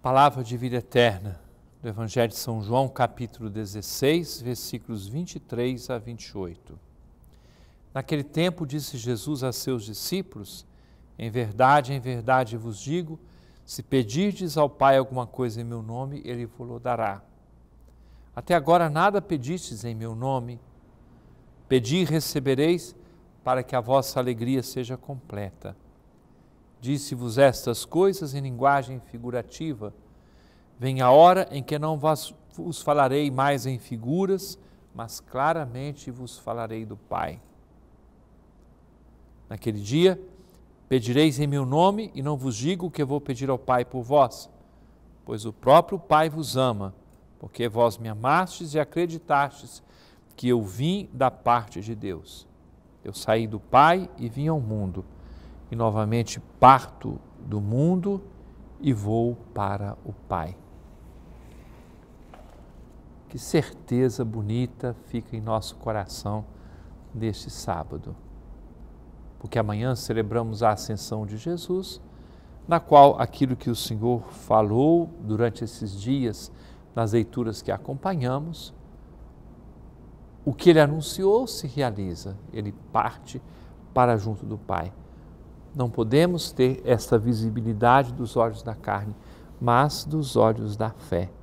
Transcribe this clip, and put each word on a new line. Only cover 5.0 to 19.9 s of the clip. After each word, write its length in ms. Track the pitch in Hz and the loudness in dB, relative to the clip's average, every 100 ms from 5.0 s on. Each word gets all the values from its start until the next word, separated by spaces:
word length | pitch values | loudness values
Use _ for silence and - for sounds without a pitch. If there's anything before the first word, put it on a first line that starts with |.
| 98 | -8
vinte 300 | 131 180 - | -8 -8 -12
e 40 | |
três 500 | - 117 123 127 - | -10 -4 -2 -4 -8
a 80 | 120 | -10
vinte 280 | 110 117 - | -8 -14 -14
e 120 | 101 | -10
oito. 400 | 90 85 - 76 - - - - - - - _ - _ - | -10 -12 -20 -20 -20 -20 -20 -20 -20 -20 -20 _ -20 _ -12
Naquele 300 | 135 131 151 | -10 -4 -4
tempo 420 | 139 156 175 175 156 | -2 -2 -2 -2 -6
disse 300 | 147 139 127 | -6 -8 -8
Jesus 460 | 113 117 143 147 | -6 -6 -4 -4
a 100 | 131 | -4
seus 320 | 113 - 127 | -4 -6 -6
discípulos: 840 | 107 104 - 185 196 - 101 - - - _ _ - - | -6 -10 -6 -6 -6 -14 -16 -18 -20 -20 _ _ -20 -10
"Em 120 | 117 | -6
verdade, 600 | 110 113 104 127 147 127 | -4 -4 4 6 6 4
em 80 | 139 | -6
verdade 560 | 123 123 113 131 120 117 | -6 -6 2 2 2 -6
vos 220 | 117 101 | -10 -10
digo: 400 | 131 170 160 160 - - - - | -6 -4 -6 -12 -18 -20 -20 -20
se 180 | - - | -16 -14
pedirdes 760 | - 135 110 127 202 185 180 151 | -2 0 0 0 0 -2 -4 0
ao 120 | 147 | 0
Pai 300 | - 139 135 | 4 6 6
alguma 280 | 131 127 117 | 4 -6 -8
coisa 340 | - 123 110 | -4 -4 -4
em 40 | |
meu 180 | 117 117 | -8 -10
nome, 400 | 110 117 135 143 | -10 -10 -10 -10
ele 220 | - 120 117 | -10 -10 -10
vô-lo 340 | - 120 120 | -12 -14 -8
dará. 420 | 123 117 110 98 - - _ - - - - - - - - | -4 -2 -2 -4 -16 -20 _ -20 -20 -20 -20 -20 -20 -20 -16
Até 200 | - - | -16 0
agora 340 | 175 143 170 165 | 0 4 4 4
nada 320 | 147 190 202 | 2 2 2
pedistes 640 | 196 160 123 180 - 110 | -2 -6 -4 -8 -8 -12
em 100 | 120 | -10